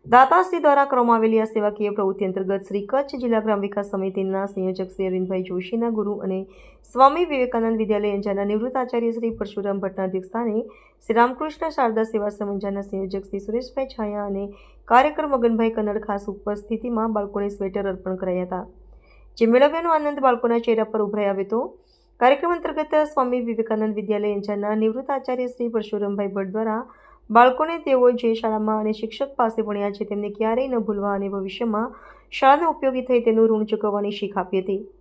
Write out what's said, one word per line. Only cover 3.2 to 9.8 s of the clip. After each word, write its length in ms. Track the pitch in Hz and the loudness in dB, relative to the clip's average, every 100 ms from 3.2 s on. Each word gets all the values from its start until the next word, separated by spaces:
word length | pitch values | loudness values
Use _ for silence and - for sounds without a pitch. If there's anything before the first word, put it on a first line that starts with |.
| 240 226 | 0 0
ગ્રામ 200 | 220 202 | 2 0
વિકાસ 300 | 202 202 202 | -2 -4 -4
સમિતિના 560 | 196 190 190 190 190 202 | -4 -4 -2 -2 -2 -4
સંયોજક 420 | 190 185 185 185 | -4 -4 -4 -8
શ્રી 180 | - 190 | -4 -2
અરવિંદભાઈ 360 | 185 185 185 | -2 -2 -4
જોશીના 460 | 185 180 180 226 233 | -4 -6 -4 -2 -2
ગુરુ 240 | 214 202 208 | -2 -4 -4
અને 180 | 190 190 190 - - _ - | -4 -6 -8 -18 -20 _ -8
સ્વામી 400 | 240 269 311 349 | 4 6 6 0
વિવેકાનંદ 560 | 277 247 240 226 226 | 0 0 0 0 0
વિદ્યાલય 340 | 214 208 208 202 | 0 0 0 -2
અંજારના 300 | 202 196 202 | -2 0 0
નિવૃત્ત 300 | 214 247 262 | 0 -2 -2
આચાર્ય 320 | 247 233 233 | -2 0 0
શ્રી 180 | 226 226 | -2 -4
પરશુરામ 480 | 226 196 - 202 196 | -4 -8 -6 -4 -2